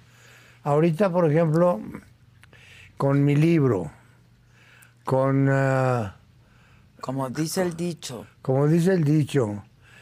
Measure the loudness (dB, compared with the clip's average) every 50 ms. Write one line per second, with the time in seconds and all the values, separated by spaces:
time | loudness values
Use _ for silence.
0 | -14 _ _ -20 -20 -20 -20 -20 -20 -20 -20 _ -4 -2 0 2 2 2 2 0
1 | 0 0 0 2 2 2 2 2 2 2 2 2 2 2 0 -2 -6 -12 -14 -16
2 | -16 -20 -20 _ _ _ _ _ -20 -20 -20 -20 -20 -20 -20 -20 -20 -18 -8 -4
3 | -2 0 2 2 2 2 2 2 2 4 4 4 2 2 0 0 -4 -8 -12 -20
4 | _ _ _ _ _ _ _ _ _ _ _ _ _ -20 -20 -20 -20 -20 _ _
5 | -6 -2 -2 0 0 2 2 2 2 2 2 2 0 0 0 0 0 0 0 -2
6 | -4 -6 -10 -14 _ _ _ _ _ _ _ _ _ _ _ -20 _ _ _ -18
7 | -12 -10 -8 -6 -6 -6 -6 -6 -6 -6 -4 -4 -4 -4 -4 -6 -6 -8 -8 -10
8 | -12 -14 -14 -14 -16 -18 _ _ -4 -2 0 0 2 2 2 2 2 2 2 2
9 | 2 2 2 2 2 0 0 0 0 0 -2 -8 -12 -16 _ _ _ -20 -20 -20